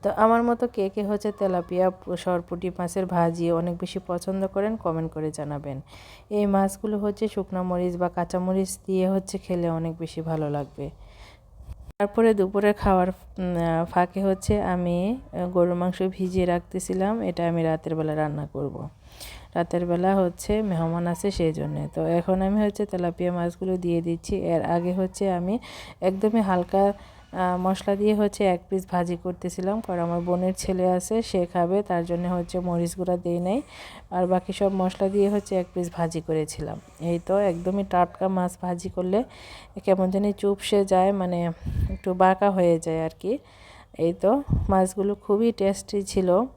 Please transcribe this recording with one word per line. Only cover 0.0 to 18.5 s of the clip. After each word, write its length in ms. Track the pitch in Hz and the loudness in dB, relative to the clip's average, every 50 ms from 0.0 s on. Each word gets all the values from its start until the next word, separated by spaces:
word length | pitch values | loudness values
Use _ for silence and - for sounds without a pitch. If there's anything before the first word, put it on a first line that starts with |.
| - | -2
তো 80 | 202 | -2
আমার 320 | 214 - 214 220 226 233 233 | 2 4 4 4 6 4 4
মতো 260 | 240 240 233 247 233 | 2 0 0 -2 -4
কে 200 | - - 196 190 | -2 -2 -2 -2
কে 140 | 196 214 208 | -2 -4 -2
হচ্ছে 300 | 196 208 208 - 214 202 | -2 -2 -2 -2 -4 -4
তেলাপিয়া, 580 | - 202 190 180 175 175 175 180 180 185 185 185 190 - - 180 | 0 0 0 0 0 -2 -2 0 2 2 2 2 -2 -8 -8 -8
সরপুঁটি 540 | 175 - 190 180 175 170 - 180 175 180 185 175 - | -4 -2 0 0 0 -2 -4 -8 -6 -6 -6 -6 -4
মাছের 280 | 180 170 170 196 190 | -6 -4 -2 -4 -4
ভাজি 460 | 185 180 170 170 170 170 170 170 170 170 | 0 2 2 2 2 2 0 0 0 2
অনেক 260 | 165 170 175 175 175 | 2 0 -2 -4 -4
বেশি 220 | - 180 - 196 - | -6 -6 -8 -8 -6
পছন্দ 400 | - 180 175 - - 190 190 190 | -4 -6 -4 -4 -4 -2 -2 -2
করেন, 300 | 190 190 202 196 214 220 | -2 -2 -2 -2 -2 -2
কমেন্ট 360 | 220 - 185 165 160 160 160 - | -2 -2 -2 -2 -2 -4 -4 -6
করে 180 | 156 156 156 | -6 -6 -6
জানাবেন। 500 | 151 - 151 147 147 147 147 147 135 135 139 - - - - - - - - _ | -6 -6 -8 -6 -6 -8 -6 -8 -10 -10 -12 -14 -20 -20 -20 -20 -20 -20 -14 _
এই 160 | 208 208 208 | -2 0 0
মাছগুলো 520 | 202 196 196 196 196 196 - - 214 214 208 | 2 4 2 2 2 -2 -4 -6 -4 -4 -2
হচ্ছে 300 | 202 208 202 - 220 214 | -2 -2 -2 -2 -4 -4
শুকনো 340 | - - 190 - - 185 185 | -2 -4 -6 -4 -4 -4 -2
মরিচ 340 | 185 180 175 180 180 175 | -2 -2 0 0 -2 -2
বা 120 | 175 180 180 | -2 -2 -2
কাঁচা 300 | 175 - 175 170 - 185 | -2 -2 -4 -2 -2 -2
মরিচ 400 | 180 185 190 190 190 185 190 - - | 0 0 0 0 0 -2 -4 -10 -6
দিয়ে 220 | - 190 185 185 185 | -2 0 2 2 2
হচ্ছে 300 | 190 196 190 190 - 196 | 2 0 -2 -4 -8 -10
খেলে 320 | - - 185 175 170 170 | -6 -4 -2 -2 0 0
অনেক 260 | 165 165 165 165 160 170 | 0 0 -2 -4 -4 -6
বেশি 220 | 165 160 - - 160 | -8 -8 -8 -8 -4
ভালো 280 | 165 165 156 156 147 | -4 -2 -2 -2 -2
লাগবে। 400 | 143 147 143 143 - - 139 151 - - - - - - - - - - _ - - - - - - - - - - _ | -2 -4 -6 -6 -8 -10 -12 -12 -12 -14 -20 -20 -20 -20 -20 -20 -20 -20 _ -20 -20 -20 -16 -16 -16 -16 -16 -20 -4 _
তারপরে 360 | 202 202 202 - 226 226 220 | -2 -2 2 4 6 6 6
দুপুরে 380 | 202 190 185 202 202 202 208 208 | 4 2 2 2 2 4 4 2
খাওয়ার, 360 | - - 202 190 185 180 185 | 4 4 4 4 4 4 2
উম, 480 | 185 - - - - - 185 180 180 | 0 -6 -12 -18 -8 -4 -4 -2 0
আহ, 280 | 170 170 165 165 160 170 | 0 0 2 2 0 0
ফাঁকে 380 | 170 - 180 180 175 - 196 196 | 0 2 2 2 2 0 -2 0
হচ্ছে 400 | 196 190 190 - - 214 208 202 | 0 0 0 0 0 0 0 2
আমি, 560 | - 185 180 180 175 175 175 180 202 240 262 - - - | 0 0 0 0 0 0 0 0 -2 -2 -4 -8 -10 -8
আহ, 180 | - 180 180 | -6 -6 -2
গরুর 240 | 180 185 175 180 180 | 2 4 4 4 4
মাংস 280 | 175 175 180 180 - 185 | 0 0 -2 0 0 -2
ভিজিয়ে 440 | 190 185 - 190 185 180 190 180 | -4 -2 -2 -4 -2 0 0 2
রাখতেছিলাম, 720 | 175 175 175 175 - - 185 175 - 185 185 190 196 220 226 | 2 2 0 -2 -4 -8 -8 -4 -4 -2 0 0 0 0 -2
এটা 280 | 214 185 175 - 170 170 | -2 -4 -2 0 0 0
আমি 140 | 170 170 165 | 0 2 2
রাতের 320 | 160 160 160 160 160 165 | 0 0 -2 -2 -4 -4
বেলা 220 | 160 156 156 151 | -2 -2 -2 0
রান্না 320 | 156 156 151 147 147 147 147 | -2 -2 -2 -2 -6 -8 -8